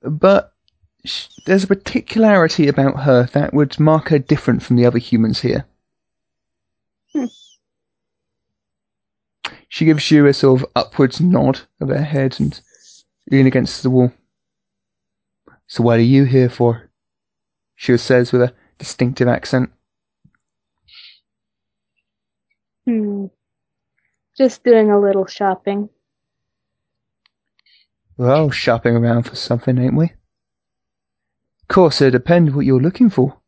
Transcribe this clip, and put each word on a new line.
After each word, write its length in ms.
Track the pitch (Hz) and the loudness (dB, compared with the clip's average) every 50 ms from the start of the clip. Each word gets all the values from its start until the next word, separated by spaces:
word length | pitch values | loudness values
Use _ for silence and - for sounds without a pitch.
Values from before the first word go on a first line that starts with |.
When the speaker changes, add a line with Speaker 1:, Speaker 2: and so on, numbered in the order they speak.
| _ | _
Speaker 1:
but 500 | 127 151 151 - 190 196 190 - _ _ _ _ _ _ _ _ _ _ _ _ | -8 -6 0 2 2 2 2 0 _ _ _ _ _ _ _ _ _ _ _ _
sh-, 220 | - - - - - _ - _ | -16 -14 -14 -16 -18 _ -18 _
there's 180 | - 185 196 190 | -2 0 0 0
a 40 | 190 | 0
particularity 1000 | 202 196 _ - - 247 - - - 220 220 220 208 190 165 160 - - 160 143 | -4 -4 _ -8 -8 -8 -8 -6 -2 0 2 2 4 2 2 0 0 0 0 0
about 320 | 143 - 135 139 - 139 135 | 2 0 0 -2 -2 -2 0
her 200 | 143 131 123 123 123 - | 2 2 2 2 0 -2
that 200 | 143 147 - - | -4 -4 -2 0
would 260 | 143 147 135 - - | -2 -2 -2 -2 -2
mark 300 | 151 156 156 156 - - | 0 2 2 0 0 0
her 100 | 160 143 | -2 -2
different 420 | 135 _ 156 143 - - 120 107 | 0 _ -4 -2 0 -2 -2 -2
from 140 | - - 127 | -2 -2 0
the 100 | 120 120 | 2 2
other 140 | 120 120 120 | 2 0 0
humans 400 | 117 - - 113 110 110 107 - | -4 -2 0 0 0 0 -2 -4
here. 240 | - 120 120 - 139 _ _ _ _ _ _ _ _ _ _ _ _ _ _ _ _ _ _ _ _ _ _ _ _ _ _ _ _ _ _ | -4 -4 -4 -4 -6 _ _ _ _ _ _ _ _ _ _ _ _ _ _ _ _ _ _ _ _ _ _ _ _ _ _ _ _ _ _
Speaker 2:
Hmm. 120 | 302 254 240 _ _ _ _ _ _ _ _ _ _ _ _ _ _ _ _ _ _ _ _ _ _ _ _ _ _ _ _ _ _ _ _ _ _ _ _ _ _ _ _ _ _ _ - - - _ _ | -6 -6 -6 _ _ _ _ _ _ _ _ _ _ _ _ _ _ _ _ _ _ _ _ _ _ _ _ _ _ _ _ _ _ _ _ _ _ _ _ _ _ _ _ _ _ _ -20 -20 -20 _ _
Speaker 1:
She 160 | - - 160 | -6 -2 0
gives 240 | 160 156 147 - - | 0 0 0 0 2
you 140 | 160 151 143 143 | 4 4 4 4
a 60 | 139 | 2
sort 280 | - - 139 131 127 | 2 2 2 2 2
of 80 | 131 - _ | -2 -4 _
upwards 440 | 123 - - _ - 135 131 - - | -6 -6 -6 _ -2 -2 -2 0 -2
nod 420 | 160 180 180 151 139 131 135 - - _ _ _ | -2 0 0 2 0 0 -2 -4 -8 _ _ _
of 80 | 160 135 | -6 -6
her 120 | 135 139 151 | -4 -4 -4
head 360 | 147 151 139 135 135 127 - | -4 -4 -4 -4 -4 -4 -4
and 200 | 147 147 147 - _ _ _ _ _ _ - _ _ _ _ _ _ - | -6 -6 -6 -10 _ _ _ _ _ _ -20 _ _ _ _ _ _ -2
lean 160 | - 135 135 131 | 0 2 2 2
against 360 | 127 131 - - - - - | 2 0 -2 -4 -8 -6 -6
the 60 | 131 | -2
wall. 220 | 127 127 123 123 - _ _ _ _ _ _ _ _ _ _ _ _ _ _ _ _ _ _ _ _ _ _ _ _ _ _ _ _ _ _ _ | 2 2 2 0 -2 _ _ _ _ _ _ _ _ _ _ _ _ _ _ _ _ _ _ _ _ _ _ _ _ _ _ _ _ _ _ _
"So 160 | - - 113 | -6 0 0
what 160 | 117 117 113 | 2 2 2
are 40 | 117 | 2
you 200 | 120 135 135 139 | 4 4 4 2
here 260 | 131 131 135 127 123 | 4 2 2 2 0
for?" 400 | - - 120 120 117 117 - _ _ _ _ _ _ _ _ _ _ _ _ _ _ _ _ _ _ | 0 0 0 0 0 -2 -8 _ _ _ _ _ _ _ _ _ _ _ _ _ _ _ _ _ _
she 200 | _ - - 123 117 | _ -2 -2 -2 -2
says 340 | - - 131 123 123 120 | 0 0 0 0 0 0
with 100 | - 123 | 0 0
a 120 | 123 120 - _ _ _ _ _ | 0 -2 -4 _ _ _ _ _
distinctive 480 | - - - _ 127 123 127 - 127 120 | -18 -18 -6 _ -4 -4 -2 -2 -2 -2
accent. 420 | 120 - - - - 131 127 - _ _ _ _ _ _ _ _ _ _ _ _ _ _ _ _ _ _ _ _ _ _ _ _ _ - - - _ _ _ _ _ _ _ _ _ _ _ _ _ _ _ _ _ _ _ _ _ _ _ _ _ _ _ _ _ _ _ _ _ _ _ | -2 -2 -4 -4 -4 -4 -4 -4 _ _ _ _ _ _ _ _ _ _ _ _ _ _ _ _ _ _ _ _ _ _ _ _ _ -20 -20 -20 _ _ _ _ _ _ _ _ _ _ _ _ _ _ _ _ _ _ _ _ _ _ _ _ _ _ _ _ _ _ _ _ _ _ _
Speaker 2:
Hmm. 400 | 254 233 220 214 208 202 202 196 190 _ _ _ _ _ _ _ _ _ _ _ _ _ _ _ _ _ _ _ _ _ _ | -4 -4 -2 -4 -4 -6 -8 -10 -12 _ _ _ _ _ _ _ _ _ _ _ _ _ _ _ _ _ _ _ _ _ _
Just 260 | 269 254 - - _ | 0 0 0 -2 _
doing 280 | 247 240 226 220 214 | 4 4 4 4 4
a 80 | 208 202 | 2 2
little 260 | 202 202 196 196 190 | 2 0 0 -2 -4
shopping. 640 | 185 - - 202 196 185 185 _ - 196 202 208 214 _ _ _ _ _ _ _ _ _ _ _ _ _ _ _ _ _ _ _ _ _ _ _ _ _ _ _ _ _ _ _ _ _ _ _ _ _ _ _ _ _ _ _ _ _ - | -6 -6 -4 -4 -4 -4 -4 _ -8 -8 -8 -8 -10 _ _ _ _ _ _ _ _ _ _ _ _ _ _ _ _ _ _ _ _ _ _ _ _ _ _ _ _ _ _ _ _ _ _ _ _ _ _ _ _ _ _ _ _ _ -4
Speaker 1:
We're 160 | 127 123 135 | 0 2 2
all 180 | 151 160 147 | 2 2 0
shopping 440 | 131 - - - 117 113 - 120 117 | -2 -4 -2 -2 -2 0 0 0 0
around 280 | 117 117 117 117 120 117 | 2 0 0 0 -2 -2
for 120 | - - | -4 -10
something, 420 | - - - 123 120 - - 127 127 | -16 -8 -6 -6 -4 -2 -2 -2 0
ain't 180 | 123 127 - | 0 0 0
we? 100 | 143 160 | 0 -2
Of 1600 | 170 _ _ _ _ _ _ _ _ _ _ _ _ _ _ _ _ _ _ _ _ _ _ _ _ _ _ _ _ _ _ _ _ | -2 _ _ _ _ _ _ _ _ _ _ _ _ _ _ _ _ _ _ _ _ _ _ _ _ _ _ _ _ _ _ _ _
course, 340 | - 196 185 160 143 - | 2 2 2 2 2 2
it 100 | 143 135 | 0 2
depends 420 | 127 123 - - 170 175 170 151 135 | 2 0 0 0 2 2 2 2 0
what 120 | 143 135 | -2 -2
you're 160 | 131 131 127 | 0 0 0
looking 280 | 127 165 190 - 254 220 | 0 -2 0 2 0 0
for. 280 | - - 127 139 - _ _ | 2 0 -2 -2 -2 _ _